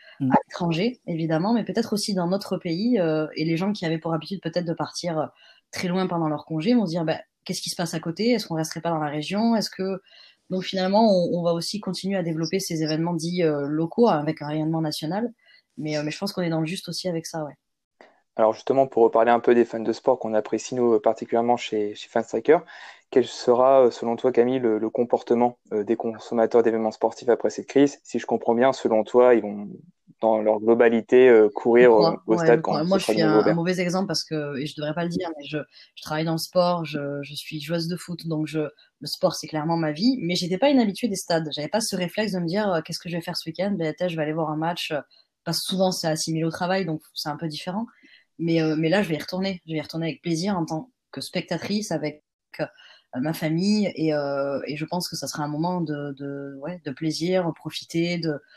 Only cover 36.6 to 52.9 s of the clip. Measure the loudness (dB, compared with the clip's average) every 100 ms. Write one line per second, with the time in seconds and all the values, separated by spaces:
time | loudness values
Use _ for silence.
36.6 | 2 0 -4 -6 -6 -8 -10 -12 -12 -12
37.6 | -6 -4 -4 -8 -8 -10 -6 -4 -4 -4
38.6 | -6 -10 _ _ -12 -2 -2 -2 -6 -6
39.6 | -2 -2 -2 0 0 0 -2 -4 -2 0
40.6 | 2 4 2 -2 -4 -4 -2 -2 -2 -6
41.6 | -4 -4 -2 -4 -4 -2 -4 -2 -2 -2
42.6 | 0 -2 -4 -10 -8 -8 -6 -8 -8 -6
43.6 | -4 -2 -4 -2 -4 -2 -2 -2 -2 -2
44.6 | -4 -4 -6 -6 -8 _ _ _ -6 -6
45.6 | -4 0 0 0 -2 -2 -2 -2 -2 -2
46.6 | -2 -2 -2 -6 -8 -10 -8 -6 -8 -8
47.6 | -8 -8 -8 _ _ -20 _ -6 0 2
48.6 | 2 0 2 2 0 -4 -4 -4 -4 -6
49.6 | -6 -6 -6 -6 -6 -6 -4 -2 -2 -2
50.6 | -2 -6 -8 _ _ -14 -8 -8 -6 -6
51.6 | -4 -4 -2 -4 -4 -8 _ _ _ -8
52.6 | -8 _ -20